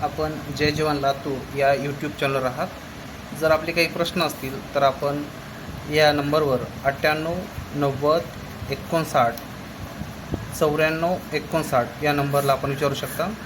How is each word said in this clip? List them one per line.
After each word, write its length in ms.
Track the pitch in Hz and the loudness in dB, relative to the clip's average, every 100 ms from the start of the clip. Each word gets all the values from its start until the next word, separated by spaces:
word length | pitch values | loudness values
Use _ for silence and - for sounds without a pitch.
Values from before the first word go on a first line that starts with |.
आपण 280 | 151 - 156 156 - 135 | -4 -2 -4 -4 -8 0
जय 120 | 151 | 2
जवान 260 | 151 156 147 | 4 2 2
लातूर 600 | 139 135 151 131 127 139 | 2 0 -2 -4 -4 2
या 160 | 139 | 4
YouTube 460 | 139 143 139 151 - | 4 2 -4 -6 -2
चॅनलवर 260 | 143 135 131 | 0 2 0
आहात. 200 | 127 180 - - - - - - 143 | -2 -6 -6 -14 -14 -14 -14 -12 -2
जर 100 | 156 | 2
आपले 220 | 156 160 | 4 2
काही 140 | 165 165 | 0 0
प्रश्न 360 | 180 170 185 | 2 -2 0
असतील 520 | 160 139 131 135 - | 0 -2 -6 -8 -4
तर 80 | 143 | 2
आपण 400 | 139 131 143 143 147 - - - - - - | 4 4 -2 -2 -6 -10 -14 -12 -10 -10 -2
या 200 | 151 151 | 6 6
नंबरवर 460 | 147 143 151 147 127 113 - | 6 2 4 4 2 0 -2
अठ्ठ्याण्णव 500 | 139 135 156 151 160 175 185 - - | -2 2 2 2 0 -4 -6 -10 -8
नव्वद 460 | 147 143 135 147 160 - - - - - | 0 0 2 4 4 2 -10 -12 -10 -8
एकोणसाठ 640 | 139 - 170 156 147 120 117 - - - - - - - - - - - - | -6 -2 -2 2 4 4 2 -10 -12 -12 -12 -12 -10 -10 -10 -6 -6 -6 0
चौऱ्याण्णव 580 | 156 151 156 160 165 185 - | 2 4 2 2 0 -2 -2
एकोणसाठ 540 | 151 - 165 151 131 117 - | -6 -2 -2 2 2 2 0
या 100 | 147 | 0
नंबरला 400 | 143 143 143 139 | 2 2 2 4
आपण 180 | 131 139 | 2 2
विचारू 240 | 135 143 | 0 0
शकता. 300 | 131 135 - 170 214 | 0 -4 -2 -2 -4